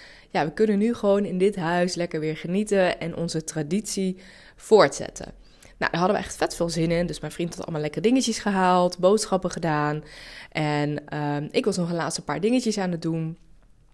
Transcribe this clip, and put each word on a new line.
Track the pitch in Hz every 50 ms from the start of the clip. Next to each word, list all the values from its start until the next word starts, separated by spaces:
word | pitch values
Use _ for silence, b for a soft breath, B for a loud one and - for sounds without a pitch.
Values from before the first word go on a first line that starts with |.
| B B B B B B
ja, | - 185 143
we | 160 165
kunnen | - 220 214 208 196
nu | 208 233 233
gewoon | - - 202 196 202 208
in | 180 175 185
dit | 185 202 202
huis | 190 170 160 175 175 180 180 -
lekker | 170 175 175 - 160
weer | 151 156 156 156
genieten | - 170 180 196 214 208 202 196 185 175 - -
en | - 170 170
onze | - 170 165 - 160 156
traditie | - - 156 151 147 170 202 208 - - 202 190 185 185 B B B B B B B B
voortzetten. | - - - 226 202 165 139 - - - - - - - - - b b b b b b b b - -
Nou, | -
daar | - 160
hadden | 175 190 208 190
we | 185
echt | - -
vet | - - - -
veel | - 170 170
zin | 160 170 165 165
in. | 170 170 175
Dus | 170 151 -
mijn | - 156
vriend | - - 175 170 -
had | - -
allemaal | - 165 151
lekker | 151 156 151 -
dingetjes | 165 226 254 269 247 233 220 -
gehaald, | - 214 196 190 185 180 180 180 180 180 180 -
boodschappen | 175 185 208 220 - - 196 185 - 175
gedaan. | - 175 170 170 151 147 147 147 147 151 151 B B B B B B B B B
En, | - 160 156 151 147 147 147 147 147 147 - -
ehm, | - 147 147 147 147 147 147 -
ik | - - 151
was | 220 190 185
nog | 175 165
een | 175
laatste | 170 156 143 - -
paar | - - 147 160
dingetjes | 175 226 240 262 247 220 202 208
aan | 190 180
het | 175 160
doen. | 170 165 160 165 160 160 165 - - - - - - _ - _ _ _